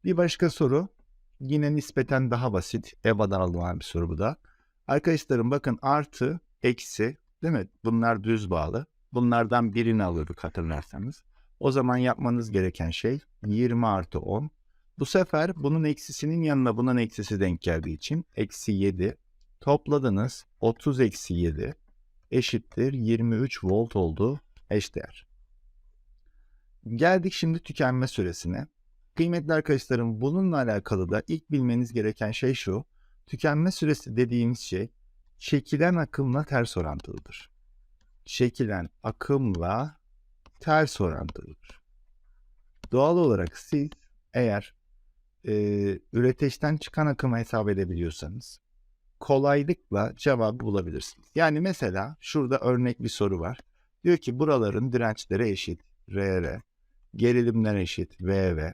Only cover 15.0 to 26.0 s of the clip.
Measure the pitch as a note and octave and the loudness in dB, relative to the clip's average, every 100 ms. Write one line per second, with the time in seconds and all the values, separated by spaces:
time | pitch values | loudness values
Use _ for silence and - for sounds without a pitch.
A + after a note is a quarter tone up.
15 | C#3 F#3+ F3+ D3+ E3+ E3+ C#3+ D#3 D#3 D3 | 0 2 2 2 0 0 0 2 2 -2
16 | - - D3+ E3 D#3 C#3 B2 A2 B2+ B2 | -8 -6 -4 0 2 2 2 2 2 2
17 | A2+ - G2+ G#2 F#2+ F2 F2+ E2 D#2+ D#2+ | 0 -4 -4 0 0 0 0 -2 -2 -8
18 | - D#3 - - A2 - - G2 G2 F#2 | -4 -4 -4 -6 -6 -4 -2 0 0 0
19 | F#2+ - _ _ _ _ - D3 - D3 | -4 -4 _ _ _ _ 0 0 2 0
20 | C3 G2 A#2+ - _ _ A2+ A#2 D3 C3 | 2 0 -2 -8 _ _ -2 0 -2 2
21 | A#2 - - F2 F2 D2+ - - _ _ | 2 2 -6 0 0 -2 -8 -10 _ _
22 | _ _ _ B2+ - A2+ - - B2+ C3+ | _ _ _ -2 0 -4 -6 -2 -2 0
23 | A2+ A2+ A#2 A2+ C3 - F#2 G2+ A#2 G2+ | 0 2 2 0 -2 -2 0 0 0 0
24 | E2+ D#2 G#2+ C#3+ _ - - G#2 - - | 0 2 0 0 _ -20 -2 -2 -2 -10
25 | - - - _ _ _ - _ - _ | -12 -18 -20 _ _ _ -20 _ -20 _